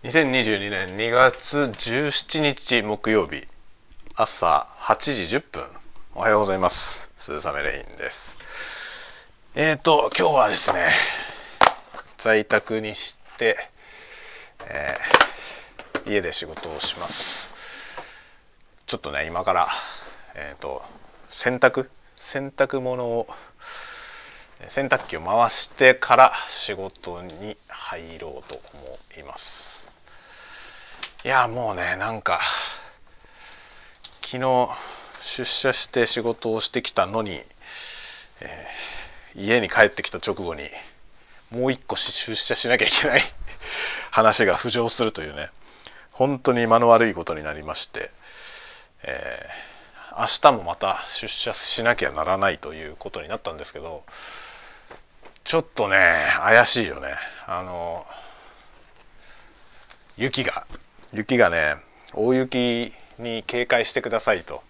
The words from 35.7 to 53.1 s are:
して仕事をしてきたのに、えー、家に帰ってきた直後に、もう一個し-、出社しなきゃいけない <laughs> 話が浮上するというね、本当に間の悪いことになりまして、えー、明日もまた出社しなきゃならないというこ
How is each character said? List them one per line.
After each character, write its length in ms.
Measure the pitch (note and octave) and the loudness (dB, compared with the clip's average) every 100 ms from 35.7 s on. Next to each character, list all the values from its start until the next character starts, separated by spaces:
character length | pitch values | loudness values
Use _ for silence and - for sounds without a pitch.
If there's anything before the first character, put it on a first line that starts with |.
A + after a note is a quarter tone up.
し 120 | A#2+ - | 4 2
て 200 | B2+ A#2 | 4 4
仕 160 | - | 4
事 320 | A#2 A2+ A#2 | 2 -4 -2
を 80 | A2 | 0
し 80 | - | 2
て 100 | B2 | 0
き 120 | - | 0
た 120 | - | 0
の 180 | F#2 A2 | 0 -2
に、 100 | G#2 | -4
え 1300 | D2+ - - - - - - - - - - - - - - - - - - - | -8 -12 -20 -16 -12 -10 -10 -12 -14 -18 -18 -16 -14 -14 -12 -10 -10 -14 -18 -20
ー、 80 | - | -8
家 180 | G2 A#2+ | 2 2
に 80 | G2+ | 2
帰 140 | A#2 | 4
っ 80 | G#2 | 4
て 120 | - | 4
き 60 | - | -6
た 80 | F#2 | -4
直 180 | - | -4
後 200 | F#2+ F2 | -4 -6
に、 80 | D#2 D2+ - - - - - _ - - | -8 -12 -14 -20 -20 -20 -20 _ -20 -12
も 160 | A#2 C3 | -4 -2
う 60 | |
一 100 | B2+ - | -2 -4
個 100 | G2 | 0
し-、 140 | - | 2
出 240 | - - | 0 0
社 200 | A2 - | 0 2
し 160 | A2+ B2 | 2 4
な 80 | B2 | 4
き 60 | |
ゃ 20 | A2 | 4
い 40 | |
け 160 | - D3+ | 4 4
な 120 | C3 | 2
い 20 | - - - - | 2 -6 -10 -10
<laughs> 440 | - - - - - | -8 -4 -4 -6 0
話 360 | - A2 G#2+ G2+ | 4 6 6 4
が 100 | F2 | 2
浮 140 | A#2+ | 0
上 180 | A#2+ A#2 | 0 2
す 160 | - | 2
る 80 | A2+ | 0
と 80 | - | -2
い 80 | D#2 | -10
う 80 | D2 | -10
ね、 140 | D2 - - - - - - | -12 -14 -20 -20 -18 -20 -20
本 280 | - C3 C3+ | -2 0 2
当 140 | C3+ | 0
に 120 | A#2+ A#2 | 2 6
間 120 | A2+ | 6
の 100 | A#2+ | 8
悪 180 | A2+ A#2 | 8 6
い 60 | |
こ 100 | F2 | 0
と 120 | E2 | -6
に 80 | D#2 | -6
な 100 | D2+ | -8
り 100 | D2+ | -10
ま 120 | D2+ | -6
し 100 | - | -6
て、 260 | - - - - - - - - - - - _ | -6 -8 -12 -16 -20 -18 -16 -16 -18 -20 -20 _
え 440 | - C2 B1+ B1 - - - - - - - | -12 -10 -10 -12 -14 -16 -18 -20 -20 -20 -16
ー、 80 | - | -4
明 60 | A#2 - | 2 6
日 120 | D3 | 6
も 100 | A#2+ | 6
ま 120 | E2+ | -4
た 240 | E2+ F#2+ F#2 - | -4 -2 -2 -4
出 220 | - G#2+ | -4 -4
社 240 | - - | -2 -2
し 300 | A2 - - | -2 0 2
な 140 | A#2 A#2+ | 2 2
き 100 | C#2 | -2
ゃ 60 | |
な 120 | D2 | -2
ら 140 | D#2+ F#2+ | -2 2
な 100 | G2 | 0
い 80 | - | 0
と 160 | D2 | -10
い 100 | D#2 D#2 | -12 -14
う 100 | D2+ | -14
こ 140 | G2+ | -12